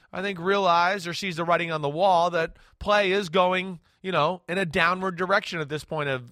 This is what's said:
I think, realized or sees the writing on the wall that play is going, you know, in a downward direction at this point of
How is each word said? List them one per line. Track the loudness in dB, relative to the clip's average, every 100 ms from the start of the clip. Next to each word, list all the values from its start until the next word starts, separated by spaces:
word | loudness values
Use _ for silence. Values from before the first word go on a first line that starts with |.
| _
I | -8
think, | -6 -4
realized | 0 2 4 4 2 0 -6
or |
sees | -8 -6 -4
the |
writing | 0 0 0
on | -4
the | -4
wall | 2 4 4 2
that | 0 -2 -6 _ -6
play | 2 2 4
is | 0 2
going, | 2 2 2 -4 -10 _ _
you | -2
know, | 0 0 -2 -4
in | -4
a | 0
downward | 2 2 2 -4 -4
direction | 0 0 0 -6
at | -6
this | -8
point | -6 -4 -2
of | -4 -6